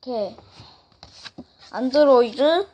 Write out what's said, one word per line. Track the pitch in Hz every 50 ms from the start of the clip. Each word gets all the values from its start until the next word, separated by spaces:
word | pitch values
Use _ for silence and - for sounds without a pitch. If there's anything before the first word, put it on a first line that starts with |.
| -
이렇게 | 254 247 226 208 185 - - - _ _ - - - _ _ _ _ _ _ - - _ - - - _ - - _ _ _ - -
안드로이드 | - 208 240 262 254 294 302 277 269 247 240 233 208 - 262 302 330 349 403 -